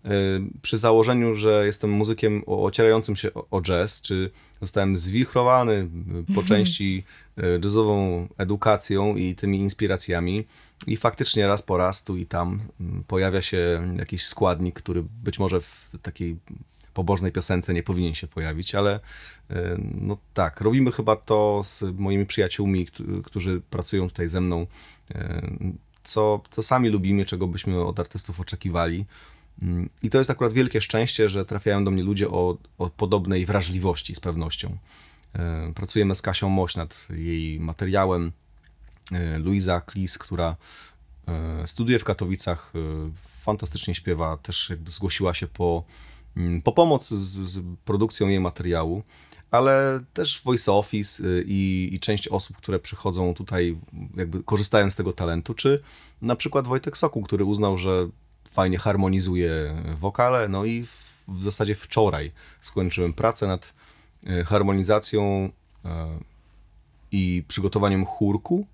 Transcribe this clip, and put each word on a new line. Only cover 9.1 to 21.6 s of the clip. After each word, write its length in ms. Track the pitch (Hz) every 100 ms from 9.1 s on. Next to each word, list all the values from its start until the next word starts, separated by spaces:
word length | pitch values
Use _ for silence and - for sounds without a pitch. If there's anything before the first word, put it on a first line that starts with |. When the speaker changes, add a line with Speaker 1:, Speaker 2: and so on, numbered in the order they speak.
| 101
Speaker 1:
i 180 | 92
tymi 240 | 90 98 98
inspiracjami 880 | 98 - 104 95 - 87 87 101 110 - - _ -
i 100 | 113
faktycznie 500 | 117 - 131 110 101
raz 160 | 104
po 140 | - 90
raz 280 | 90 95
tu 120 | - 90
i 100 | 85
tam, 340 | 87 87 98 107 -
mm, 240 | 87 92 90
pojawia 360 | 95 95 95
się 500 | - 92 87 85 90 87
jakiś 280 | - 90 -
składnik, 480 | - 95 85 90
który 300 | - - 87 82 113
być 160 | 117 101
może 220 | 95 90
w 300 | - - - 135
takiej 340 | - - 85 82 _ - - _ -
pobożnej 380 | - 90 95 92
piosence 420 | 87 - 92 -
nie 80 | 87
powinien 320 | - 90 87
się 120 | 80 80
pojawić, 480 | - 80 78 92
ale, 260 | 101 101 104 - - - - -
e, 260 | 95 90 90 104 104
no 180 | 98 101 _
tak, 260 | - 85 -
robimy 320 | 104 131 127
chyba 240 | 120 110 110
to 440 | - 107 104 101